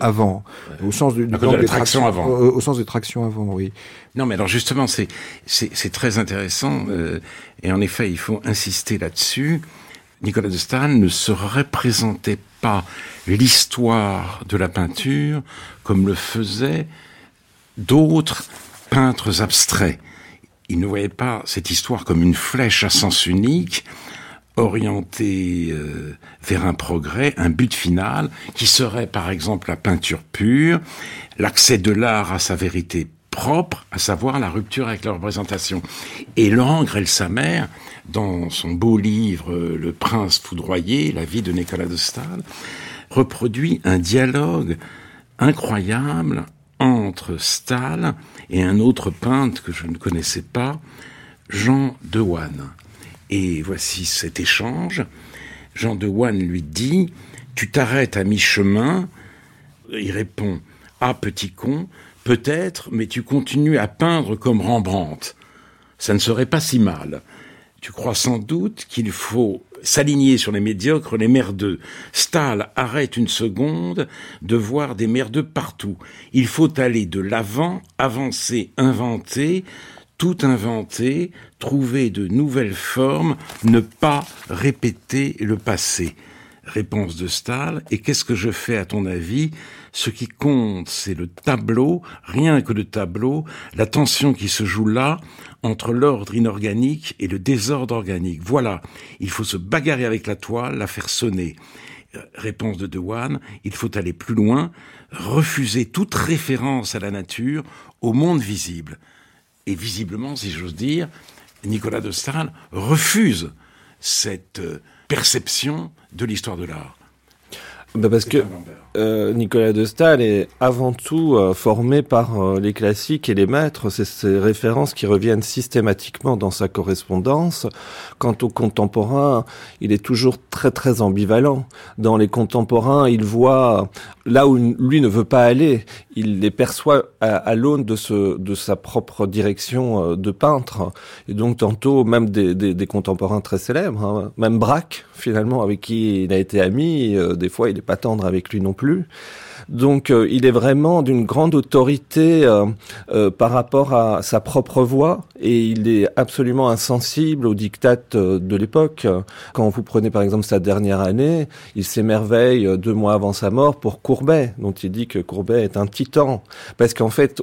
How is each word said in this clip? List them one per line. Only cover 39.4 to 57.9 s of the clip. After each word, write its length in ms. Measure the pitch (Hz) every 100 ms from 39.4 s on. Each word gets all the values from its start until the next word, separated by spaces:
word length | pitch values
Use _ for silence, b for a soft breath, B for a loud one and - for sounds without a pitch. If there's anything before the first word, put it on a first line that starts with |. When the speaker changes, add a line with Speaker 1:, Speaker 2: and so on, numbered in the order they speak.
| 80
Speaker 2:
euh, 240 | 87 85 82
Le 160 | 85
Prince 460 | 82 - 110 95 -
foudroyé, 720 | - 87 90 90 85 135 156
la 140 | 82
vie 180 | 80 110
de 80 | 90
Nicolas 360 | 87 87 - 87
de 100 | 87
Staël, 480 | - - 156 180 - B B B B B B
reproduit 720 | 131 127 - 123 117 160 170
un 160 | - 92
dialogue 800 | 87 123 127 139 160 165 85 80 B B B B B -
incroyable 1080 | 131 - - 107 95 117 143 160 156 - - _ _ -
entre 580 | 131 120 98 90 - 82
Staël 760 | - - - 123 131 165 165 - B B B
et 120 | 92
un 160 | 92 104
autre 320 | 120 123 98
peintre 540 | - 120 135 127 -
que 80 | -
je 160 | 85 82
ne 80 | 82
connaissais 460 | - 82 - 90
pas, 380 | - 123 131 156 B B B B B B -
Jean 480 | 98 113 135 135 127
Dewanne. 640 | - 110 101 82 76 73 67 - - B B B -
Et 320 | 98 92 80
voici 420 | 85 87 - -
cet 340 | 85 - 85 -
échange. 640 | - - 110 156 175 170 - B B B B B B
Jean 220 | - 113 101
Dewanne 420 | 101 101 123 98
lui 240 | 90 90
dit : « 500 | 76 80 127 185 175 B B B B -
Tu 120 | 110
t'arrêtes 480 | 143 117